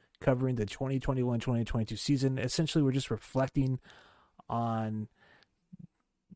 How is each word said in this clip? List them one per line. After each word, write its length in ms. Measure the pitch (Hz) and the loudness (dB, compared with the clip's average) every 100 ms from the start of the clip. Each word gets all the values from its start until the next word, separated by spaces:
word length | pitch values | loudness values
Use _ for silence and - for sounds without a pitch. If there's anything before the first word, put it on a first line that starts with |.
| _ - | _ -2
covering 340 | - 123 131 | 2 2 2
the 100 | 120 | 0
twenty 340 | 104 - 135 135 | -2 -4 -2 -2
twenty-one 400 | - 131 123 117 | 0 0 2 0
twenty 260 | 131 117 | 0 0
twenty-two 320 | 117 117 110 107 | 0 -2 -2 -4
season. 420 | - 139 135 131 | 0 2 2 0
Essentially, 440 | 127 - 156 165 | -2 0 2 4
we're 100 | 135 | 4
just 180 | 135 - | 2 -2
reflecting 680 | 110 - 131 135 147 131 127 - - - _ _ _ - | -6 -4 -2 0 2 0 0 -6 -20 -20 _ _ _ -6
on 600 | 117 117 113 110 110 107 _ - - _ _ _ - - _ _ _ _ | -2 0 0 -2 -4 -6 _ -20 -20 _ _ _ -20 -20 _ _ _ _